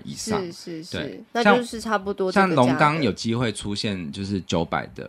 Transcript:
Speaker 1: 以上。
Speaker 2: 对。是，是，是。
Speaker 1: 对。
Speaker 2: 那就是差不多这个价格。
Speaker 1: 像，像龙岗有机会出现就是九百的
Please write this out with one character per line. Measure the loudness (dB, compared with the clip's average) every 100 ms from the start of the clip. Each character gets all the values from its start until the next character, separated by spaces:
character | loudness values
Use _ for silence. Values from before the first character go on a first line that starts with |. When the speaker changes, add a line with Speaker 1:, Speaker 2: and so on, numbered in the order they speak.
| -8
Speaker 1:
以 |
上。 | -8 -4 -4
Speaker 2:
对。 | -4
是， | -10 -12 -12
是， |
是。 | -8 -8
Speaker 1:
对。 | -8 -10 -6
Speaker 2:
那 | 2
就 | 4 4
是 | 2 -6
差 | -2 -2
不 | -2
多 | -2 2
这 | 4
个 | 4
价 |
格。 | 6
Speaker 1:
像， | 4
像 |
龙 | 6
岗 | 4 4
有 | 0
机 | 0 -2
会 | 0 0
出 | -2 -4
现 | -4 -2 -4 -6
就 | -6
是 | -2 -2
九 | 0 0
百 | 2 -2 -4
的 | -10